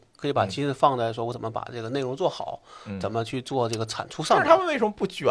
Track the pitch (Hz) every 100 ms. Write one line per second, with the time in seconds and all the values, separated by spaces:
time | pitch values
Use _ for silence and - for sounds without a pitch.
0 | _ _ 143 127 98 113 143 131 147 127
1 | 117 113 117 120 110 113 - 120 113 139
2 | 127 139 175 - - - - - - 95
3 | 98 113 113 131 120 135 117 113 110 -
4 | 104 - 156 226 294 381 349 277 214 -
5 | 185 - 131